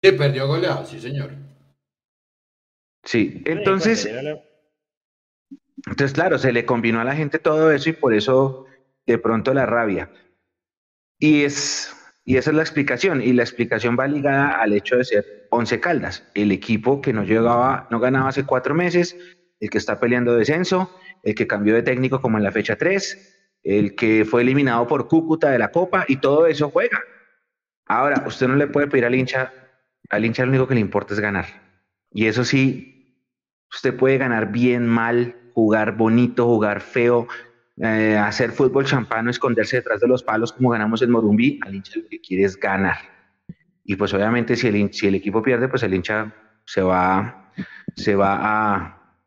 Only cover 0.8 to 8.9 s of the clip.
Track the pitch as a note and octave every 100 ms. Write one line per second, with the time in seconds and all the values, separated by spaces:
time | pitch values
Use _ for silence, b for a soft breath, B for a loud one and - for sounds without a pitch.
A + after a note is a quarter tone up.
0.8 | - - A#2 C#3 C#3 - - _ _ _
1.8 | _ _ _ _ _ _ _ _ _ _
2.8 | _ _ - E3 - - - E3+ G3+ F#3+
3.8 | F#3 A3+ - A2+ C#3+ D3+ _ _ _ _
4.8 | _ _ _ _ _ _ _ - _ -
5.8 | - - C#3 C3+ F3 D3+ C3 A#2+ A#2 B2
6.8 | A2+ A2+ A#2+ C#3+ D3+ D#3+ - D#3 D#3+ D3
7.8 | C#3+ D#3+ C3+ G#2+ C3 C3 C3+ C3 B B
8.8 | B